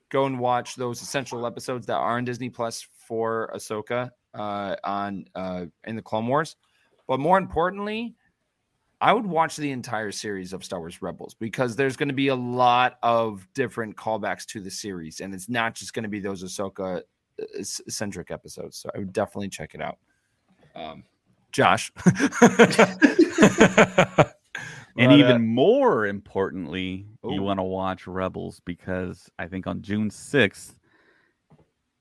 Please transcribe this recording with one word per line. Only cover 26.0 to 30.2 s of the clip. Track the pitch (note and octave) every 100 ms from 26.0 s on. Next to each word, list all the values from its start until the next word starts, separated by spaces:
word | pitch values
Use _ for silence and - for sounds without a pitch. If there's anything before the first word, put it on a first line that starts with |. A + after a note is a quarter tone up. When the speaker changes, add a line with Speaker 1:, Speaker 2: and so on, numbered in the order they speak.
| G#2
Speaker 2:
importantly, | G2+ - G2 F2+ E2 D2+ F#2 F#2 F#2+ G#2 A2
you | A2+ G2
Speaker 1:
Ooh. |
Speaker 2:
wanna | G2 G2
watch | F#2 F#2+ F#2+ F#2 -
Rebels | F#2 F#2 F2+ F2+ -
because | - F2 - F#2 F#2 F2 - -
I | F2+
think | F#2+ F#2
on | F#2
June | F2+ G#2 G#2+
sixth, | -